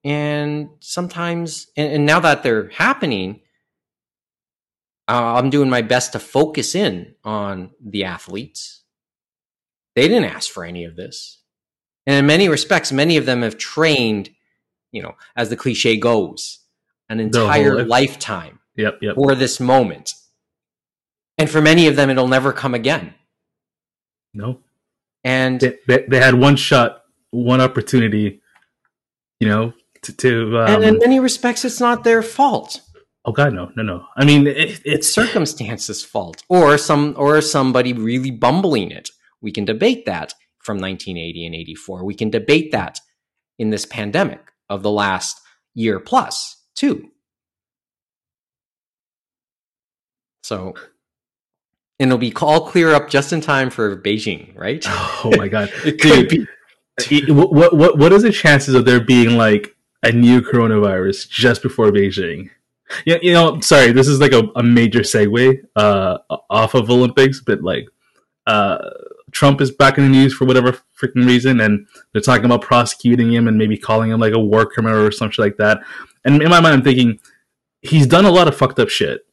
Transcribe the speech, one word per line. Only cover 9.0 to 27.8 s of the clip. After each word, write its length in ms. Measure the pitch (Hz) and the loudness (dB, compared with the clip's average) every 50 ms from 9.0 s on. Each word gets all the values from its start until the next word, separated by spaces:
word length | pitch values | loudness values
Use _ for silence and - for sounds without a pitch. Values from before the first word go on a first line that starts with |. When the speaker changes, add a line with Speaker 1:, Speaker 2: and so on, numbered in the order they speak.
| _ _ _ _ _ _ _ _ _ _ _ _ _ _ _ _ _ _ _ | _ _ _ _ _ _ _ _ _ _ _ _ _ _ _ _ _ _ _
Speaker 1:
They 120 | 120 135 | 0 0
didn't 220 | 170 226 240 156 95 | 2 2 0 -2 -4
ask 220 | 73 - - - | -6 -12 -14 -14
for 140 | - 98 87 | -14 -14 -16
any 180 | 85 90 87 85 | -14 -14 -14 -14
of 100 | 82 82 | -16 -16
this. 460 | 85 95 - - - - - _ _ _ _ _ _ _ _ _ _ _ _ _ _ _ | -18 -18 -18 -18 -20 -20 -20 _ _ _ _ _ _ _ _ _ _ _ _ _ _ _
And 120 | 135 139 | -2 0
in 80 | 139 139 | 2 2
many 240 | 143 151 175 202 180 | 2 2 2 2 0
respects, 420 | 151 - - - 196 165 - - | 0 -2 -2 -2 -2 -2 -2 -4
many 260 | 135 135 147 165 165 | -4 -2 0 0 0
of 80 | 147 123 | 0 0
them 160 | 127 127 123 | -2 -4 -2
have 160 | 120 110 107 | -4 -6 -6
trained, 720 | - - - - 151 160 160 147 131 120 113 107 101 95 - _ _ _ _ _ _ _ _ _ _ _ _ | -10 -16 -12 -4 -2 0 0 0 0 0 -2 -4 -4 -8 -12 _ _ _ _ _ _ _ _ _ _ _ _
you 100 | - 107 | -16 -16
know, 140 | 92 82 - _ _ _ _ | -16 -16 -18 _ _ _ _
as 140 | 120 120 104 | -8 -6 -6
the 80 | 120 | -6
cliche 400 | - - 131 113 - - 117 113 | -6 -6 -6 -4 -2 0 0 0
goes, 600 | 104 110 120 117 110 92 76 - - - - - _ _ _ _ _ _ _ _ _ _ _ | 0 0 0 0 0 -2 -4 -10 -16 -16 -16 -18 _ _ _ _ _ _ _ _ _ _ _
an 80 | 110 | -8
Speaker 2:
Their 240 | 113 110 107 117 120 | -6 -6 -2 -2 0
whole 80 | 113 104 | 0 2
Speaker 1:
entire 240 | 147 147 143 143 135 117 | 2 2 2 2 0 0
Speaker 2:
life. 80 | 120 | -2
Speaker 1:
lifetime 720 | 113 117 127 135 - - - - - 107 90 82 - _ _ _ _ _ | 0 0 0 0 -2 -4 -12 -12 -12 -10 -12 -12 -18 _ _ _ _ _
Speaker 2:
Yep, 240 | - 107 104 - - | -6 -6 -6 -6 -6
yep. 140 | - 104 104 | -8 -6 -2
Speaker 1:
for 200 | 120 139 139 135 | 0 0 0 0
this 240 | 127 135 123 - - | 0 -2 -4 -4 -6
moment. 540 | 127 123 131 135 120 95 76 - - - - _ _ _ _ _ _ _ _ _ _ _ _ _ _ _ _ _ _ _ _ _ _ _ _ | 0 2 2 2 2 0 -6 -12 -14 -16 -18 _ _ _ _ _ _ _ _ _ _ _ _ _ _ _ _ _ _ _ _ _ _ _ _
And 120 | - 156 151 | -4 -4 0
for 120 | 151 156 | 0 2
many 260 | 151 151 165 175 170 | 4 4 4 6 4
of 80 | 151 139 | 4 4
them, 140 | 147 143 135 | 2 0 2
it'll 180 | 131 131 127 | 2 0 0
never 240 | 127 131 131 131 139 127 | 2 0 0 0 -2 -4
come 200 | - - 135 123 | -4 -6 -6 -6
again. 400 | 120 113 131 160 131 87 - - _ _ _ _ _ _ _ _ _ _ _ _ _ _ _ _ _ _ _ _ _ _ _ _ | -2 -2 -4 -4 -4 -8 -14 -20 _ _ _ _ _ _ _ _ _ _ _ _ _ _ _ _ _ _ _ _ _ _ _ _
Speaker 2:
No. 260 | 104 104 120 127 _ _ _ _ _ _ _ _ _ _ _ _ _ _ | -12 -10 -10 -10 _ _ _ _ _ _ _ _ _ _ _ _ _ _
Speaker 1:
And 360 | 127 127 131 131 131 127 123 | -4 -2 0 0 -2 0 0
Speaker 2:
They, 180 | 131 123 - - _ | -2 -2 -2 -4 _
they, 180 | - 127 131 - | 0 0 0 2
they 120 | - 135 127 | 0 2 4
had 160 | 131 131 123 | 4 4 4
one 200 | 123 131 143 143 | 4 4 4 4
shot, 480 | - - - 147 131 117 113 - - _ _ _ _ _ _ | 2 0 0 2 2 2 0 -4 -12 _ _ _ _ _ _
one 300 | - 120 120 120 127 127 | -8 -4 -2 0 2 2
opportunity, 800 | 127 131 - 123 | 0 0 -2 -4